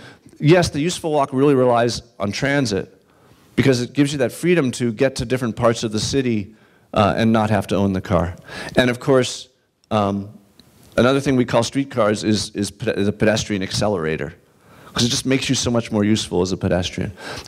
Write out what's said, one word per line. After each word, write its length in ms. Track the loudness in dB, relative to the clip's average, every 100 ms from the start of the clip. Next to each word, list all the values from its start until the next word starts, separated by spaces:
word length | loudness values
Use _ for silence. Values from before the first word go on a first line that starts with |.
| -20 -20 -20 -2
yes, 300 | 4 4 4
the 100 | -2
useful 320 | -4 -4 -2
walk 220 | -2 0
really 220 | 2 4 4
relies 460 | 4 4 2 -2 -10 -8
on 120 | -6
transit 720 | -2 -2 0 0 -2 -6 _ _ _ _ _ _ 0
because 240 | 2 2
it 100 | 0
gives 220 | 0 0
you 60 | 0
that 120 | -2
freedom 400 | -2 0 2 0
to 220 | -2 -4
get 240 | 0 0 -2
to 80 | -4
different 320 | -2 -4 0
parts 260 | 0 2
of 80 | -2
the 80 | -4
city, 560 | -2 -2 0 -2 -4 -12 _ _ _
uh, 220 | 2 2 4
and 160 | 2
not 160 | 2 2
have 180 | 0 0
to 80 | 0
own 160 | 2
the 80 | 0
car. 380 | 0 0 0 -6 -14 -14 -6 0
And 120 | 0
of 120 | 0
course, 480 | 2 2 2 -4 -14 _ _ _ -4
um, 400 | 0 0 -2 -6 -14 _ _ _ _ -6 2
another 240 | 4 4
thing 160 | 2 0
we 80 |
call 200 | 2 2
streetcars 600 | 0 -2 -4 0 0 2
is, 280 | 0 0 -2
is 200 | -6 -6
ped-, 260 | -6 -4 -2
is 120 | -2
a 40 |
pedestrian 480 | 0 2 2 -2 -6
accelerator, 720 | -4 -2 -2 -2 -2 -4 -6 -12 _ _ _ -20 -12
'cause 100 | -4
it 60 | -2
just 160 | -2 0
makes 240 | -2 0
you 60 | -2
so 140 | 0
much 220 | -2 -2
more 140 | 0 2
useful 360 | 0 0 -2
as 120 | -2
a 40 | -2
pedestrian. 540 | -2 -2 -2 -6 -8 -10 -14 -6